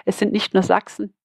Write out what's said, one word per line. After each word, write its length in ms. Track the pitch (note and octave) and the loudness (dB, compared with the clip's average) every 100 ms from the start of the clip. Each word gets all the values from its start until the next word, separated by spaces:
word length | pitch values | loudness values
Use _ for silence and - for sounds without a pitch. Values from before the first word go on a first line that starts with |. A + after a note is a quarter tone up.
| - | -6
es 140 | F#3+ | -2
sind 120 | G#3 | 0
nicht 220 | G#3+ - | 0 0
nur 100 | F#3+ | 0
Sachsen, 500 | F3+ F#3 - - G#3 _ | 2 0 0 -10 -10 _